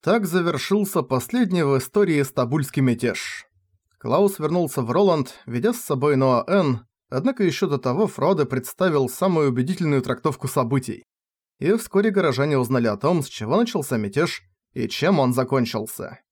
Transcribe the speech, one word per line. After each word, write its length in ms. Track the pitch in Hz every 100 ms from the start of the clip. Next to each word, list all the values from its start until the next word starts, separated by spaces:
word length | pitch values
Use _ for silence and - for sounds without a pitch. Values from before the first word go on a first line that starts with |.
Так 240 | - 226 196
завершился 760 | 180 170 151 - 202 202 175
последний 600 | 131 131 - 240 226 180
в 160 | 147 135
истории 420 | - - 202 151
стамбульский 600 | 139 - 120 151 135 -
мятеж. 640 | 131 120 120 - - - - _ _ _ _ _
Клаус 420 | 117 135 202 196
вернулся 420 | 151 175 165 -
в 80 | 113
Роланд, 440 | 147 202 160 131 - -
ведя 260 | 120 196
с 80 | 240
собой 360 | - 139 143 139
Ноа 280 | 135 123 -
Н, 380 | 190 160 120 - _ _
однако 360 | 131 196 262
ещё 240 | 190 - 185
до 100 | 139
того 300 | 131 135 214
Фроде 360 | - 151 185
представил 640 | 139 127 - - 185 151 131
самую 420 | - 190 170 147
убедительную 520 | 123 127 180 165 143
трактовку 460 | 123 123 156 139 131
событий. 560 | - 120 135 131 104 _ _ _ _ _ _
И 120 | 156
вскоре 360 | 226 - 196 214
горожане 480 | 196 170 120 143 139
узнали 300 | 120 131 117
о 80 | 104
том, 260 | 143 175
с 60 | 135
чего 280 | - 107 170
начался 400 | 233 - - 120
мятеж 460 | 104 135 165 - _ _ _
и 140 | - 117
чем 320 | - 151 185
он 120 | 127
закончился. 840 | 123 131 135 117 110 87 - - - _